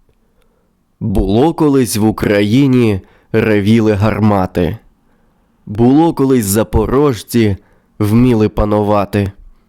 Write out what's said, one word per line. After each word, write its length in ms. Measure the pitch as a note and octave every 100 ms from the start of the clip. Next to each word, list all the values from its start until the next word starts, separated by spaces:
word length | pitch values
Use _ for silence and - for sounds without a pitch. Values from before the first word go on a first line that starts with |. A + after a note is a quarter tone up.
| _ _ _ _ _ _ _ _ _ -
Було 540 | A2 G2+ F#2+ G#2+ D#3+
колись 440 | D#3+ D3+ C#3 A2+ G2+
в 80 | G#2+
Україні 960 | - A#2 G2+ G#2 B2+ C#3 B2+ A2+ F#2+ - _ -
ревіли 600 | A2+ A2 G#2 G2 A2+ G#2+
гармати. 840 | G2+ G#2+ G2 G#2+ G2 F#2 F2 E2+ G#2 _ _ _ _ _ _ _ _ -
Було 480 | G#2+ A#2+ C#3+ E3+
колись 320 | D#3 C3+ B2+ G2+
запорожці 1120 | G#2+ G#2+ A2+ G#2 B2+ D3 A2 - A#2 G#2+ F#2+ _ _ _ -
вміли 500 | G#2 A2+ B2+ A2+ G#2+
панувати. 840 | - G#2 G#2 G#2 G#2 F#2+ G#2 G2 - - _